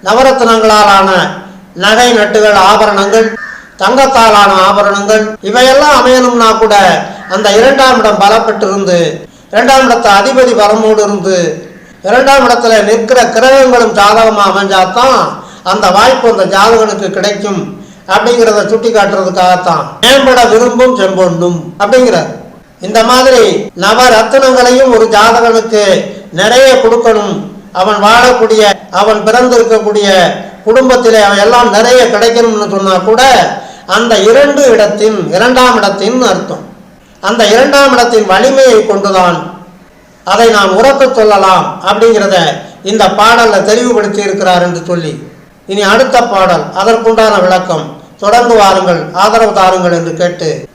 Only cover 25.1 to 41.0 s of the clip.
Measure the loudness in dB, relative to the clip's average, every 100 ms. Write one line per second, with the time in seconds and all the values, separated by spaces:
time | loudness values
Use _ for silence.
25.1 | 2 2 2 0 0 -2 -2 0 -2 -4
26.1 | -14 -14 -4 0 2 4 4 2 0 0
27.1 | 0 -2 -6 -10 -16 -14 -4 -2 0 2
28.1 | 2 2 2 0 2 2 0 -4 -2 0
29.1 | 0 0 0 2 2 2 0 0 -2 0
30.1 | 0 0 -4 -14 -10 0 0 2 2 2
31.1 | 2 2 2 2 2 2 0 2 2 2
32.1 | 0 0 0 0 -2 -4 -4 -2 -2 0
33.1 | 2 2 2 0 -6 -14 -20 -6 -4 0
34.1 | 2 4 4 2 2 2 2 0 0 -2
35.1 | -2 -4 -2 0 2 2 0 -2 -4 -4
36.1 | -2 -2 -4 -6 -12 -14 -20 -20 _ _
37.1 | -10 -6 -4 0 0 2 2 2 2 0
38.1 | 0 0 0 2 2 4 2 0 -2 -2
39.1 | 0 0 -2 -8 -18 -20 -20 -20 _ _
40.1 | _ -4 0 2 2 0 2 2 2